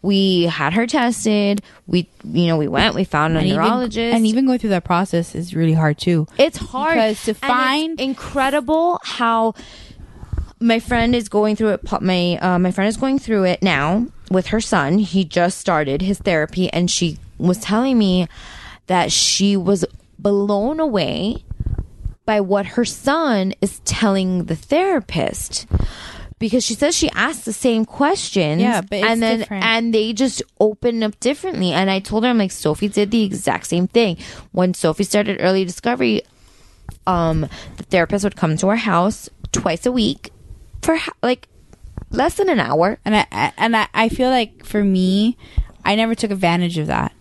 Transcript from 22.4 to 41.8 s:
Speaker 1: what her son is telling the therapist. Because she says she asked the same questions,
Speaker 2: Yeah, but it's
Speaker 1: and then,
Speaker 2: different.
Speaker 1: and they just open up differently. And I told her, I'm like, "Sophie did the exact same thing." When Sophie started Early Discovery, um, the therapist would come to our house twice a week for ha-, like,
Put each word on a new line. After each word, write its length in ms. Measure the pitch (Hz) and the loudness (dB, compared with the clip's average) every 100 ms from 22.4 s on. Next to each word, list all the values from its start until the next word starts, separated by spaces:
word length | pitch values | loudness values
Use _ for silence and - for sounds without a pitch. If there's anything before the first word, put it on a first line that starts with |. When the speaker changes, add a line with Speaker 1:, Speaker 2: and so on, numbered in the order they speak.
Speaker 1:
what 260 | 196 202 196 | 2 0 0
her 180 | - | -2
son 680 | 240 - - 302 330 214 190 - | -2 -2 -2 0 2 2 0 -2
is 200 | 202 - | -4 -4
telling 640 | - - 220 196 185 180 | -6 0 2 2 0 -2
the 120 | 139 160 | -2 -6
therapist. 1120 | - 294 381 330 190 165 - - - - - - - - - - - - | 0 0 2 0 -2 -4 -4 -4 -8 -10 0 0 0 -4 -18 -16 -18 -6
Because 240 | 226 247 | 0 0
she 100 | - | 0
says 200 | 220 285 339 | 0 0 2
she 140 | 320 | -2
asked 340 | - 233 311 | 0 -2 -2
the 80 | - | -8
same 320 | 214 262 226 | -2 2 2
questions, 800 | 220 - 285 392 - 196 156 156 | 0 0 0 2 -2 0 2 2
Speaker 2:
Yeah, 180 | - 220 | 2 2
but 180 | 196 202 | -2 -2
it's 100 | 208 | 0
Speaker 1:
and 120 | 226 | 2
then, 160 | 226 226 | 2 0
Speaker 2:
different. 240 | 220 202 | -2 -2
Speaker 1:
and 280 | 220 226 233 | 0 2 2
they 200 | 220 220 | 0 0
just 280 | 214 262 - - _ | 0 0 -2 -12 _
open 420 | 214 208 240 233 | 0 2 -2 0
up 160 | 214 208 | -2 -2
differently. 540 | 247 285 381 349 185 | -2 -2 -4 -2 0
And 180 | 156 190 | 2 0
I 80 | 190 | 0
told 240 | 196 208 | -2 -2
her, 80 | 240 | 2
I'm 80 | 233 | 2
like, 140 | 196 | 0
"Sophie 340 | - 156 151 208 | -2 -2 0 -2
did 240 | 202 208 | 0 2
the 140 | 226 | 2
exact 420 | 208 - - - - | 0 -2 -2 -2 -2
same 220 | 170 180 | -2 2
thing." 300 | 233 226 165 - - - | 2 2 -2 -10 -18 -8
When 200 | - 185 | 0 0
Sophie 300 | 180 170 156 | 2 0 0
started 380 | 190 208 208 196 | 0 0 0 0
Early 240 | 180 190 | 2 2
Discovery, 580 | 185 180 240 247 247 208 - _ - - - - - - - | 0 -2 -4 0 0 0 -4 _ -20 -20 -20 -20 -20 -8 -2
um, 400 | 180 165 160 156 - - - | 0 2 0 -4 -8 -18 -16
the 60 | |
therapist 380 | - 185 165 202 | -2 0 2 0
would 140 | 196 - | -2 -2
come 200 | 165 156 | -2 2
to 100 | 190 | 2
our 80 | 220 | 0
house 520 | 220 170 185 220 - - - | 2 2 2 -2 -12 -16 -6
twice 340 | - 190 165 | -4 -2 0
a 60 | 247 | 0
week 400 | 247 214 139 - - - - - - | 0 0 -2 -12 -20 -20 -20 -18 -6
for 120 | - | -2
ha-, 180 | 320 - - | 0 -2 -4
like, 240 | 233 254 - - - - | -2 -2 -6 -20 -20 -20